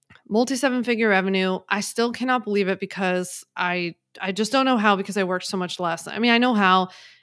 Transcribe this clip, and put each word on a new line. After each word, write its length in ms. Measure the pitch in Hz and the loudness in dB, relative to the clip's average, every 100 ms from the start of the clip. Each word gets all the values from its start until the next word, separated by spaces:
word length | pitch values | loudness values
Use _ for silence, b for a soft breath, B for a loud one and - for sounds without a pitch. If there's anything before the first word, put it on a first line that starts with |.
| _ b - | _ b -4
multi 280 | 214 247 262 | 0 0 0
seven 280 | 277 247 | 0 0
figure 240 | 247 226 226 | -2 0 2
revenue. 520 | 190 190 190 190 185 - | 2 2 0 0 -2 -2
I 120 | 196 | -4
still 320 | 202 - 233 | -4 -2 -2
cannot 320 | 233 254 254 | -2 -2 -2
believe 240 | 208 202 190 | 0 -2 0
it 120 | 190 | -2
because 640 | 190 - 185 180 180 - - - | -6 -4 -2 -2 -4 -8 -12 -6
I, 380 | 180 180 175 - _ - | -4 -2 -6 -10 _ -10
I 120 | 190 | -6
just 200 | 185 220 | -2 0
don't 120 | 269 | 2
know 120 | 262 247 | 2 4
how, 200 | 208 196 | 4 2
because 200 | 196 202 | 0 -2
I 80 | |
worked 220 | 185 185 - | -2 -2 -4
so 100 | 190 | -4
much 240 | 175 - | -4 -4
less. 260 | 175 165 - | -4 -4 -6
I 120 | - | 0
mean, 120 | 233 | 2
I 80 | 233 | 4
know 160 | 247 | 4
how, 340 | 220 190 185 185 B B B | 4 6 4 2 B B B